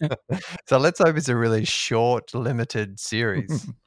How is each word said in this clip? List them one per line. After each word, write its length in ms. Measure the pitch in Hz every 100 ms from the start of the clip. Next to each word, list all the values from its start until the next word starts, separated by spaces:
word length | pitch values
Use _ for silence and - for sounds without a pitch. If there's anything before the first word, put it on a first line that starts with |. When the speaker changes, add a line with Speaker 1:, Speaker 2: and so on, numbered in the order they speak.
| 151 131 -
Speaker 1:
<laughs> 100 | 180
Speaker 2:
<laughs> 260 | - 175 -
So 120 | 131
let's 200 | 147 175
hope 180 | 170 156
it's 120 | 135
a 80 | 120
really 280 | 117 110
short, 680 | 107 - - 113 120 120 -
limited 640 | 120 117 117 113 113 104 98
series. 680 | - 110 117 98 98 151 -
Speaker 1:
<laughs> 20 | 117